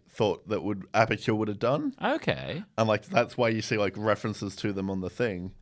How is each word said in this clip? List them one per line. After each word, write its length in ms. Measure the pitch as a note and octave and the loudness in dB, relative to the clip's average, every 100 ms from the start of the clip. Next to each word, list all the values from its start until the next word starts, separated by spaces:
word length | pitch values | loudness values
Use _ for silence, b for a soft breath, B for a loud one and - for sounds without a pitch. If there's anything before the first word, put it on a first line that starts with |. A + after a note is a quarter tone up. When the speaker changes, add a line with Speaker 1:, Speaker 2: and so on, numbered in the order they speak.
| - | -10
Speaker 1:
thought 380 | - G#2 E2 - | 0 0 0 -4
that 140 | G2+ | -4
would, 220 | F#2 G2+ - G#2+ | -2 -4 0 2
Aperture 400 | A2+ G#2+ - G#2+ | 2 2 0 0
would 120 | G#2+ | 0
have 120 | G#2 | 0
done. 340 | A#2 D3 D4 - | 0 0 -2 -2
Speaker 2:
Okay. 600 | G#3 D#4 - C#2 C2+ C#3+ - - | -2 0 -2 -4 -4 -8 -6 0
Speaker 1:
And, 100 | A2 | 2
like, 180 | G#2 - | 2 2
that's 320 | B2 A#2 - | 0 2 2
why 120 | A#2 | 2
you 120 | A2 | 2
see, 160 | - G#2+ | 0 0
like, 160 | G2+ G#2 | 0 0
references 600 | G#2+ G#2 A2 G2+ G2+ - | 0 2 0 -4 -6 -4
to 160 | G#2+ | -2
them 160 | G2 F#2+ | -2 -2
on 120 | F#2+ | -4
the 80 | F2+ | -4
thing. 400 | - A#2+ F2+ F#2 - | -2 -2 -2 -8 -12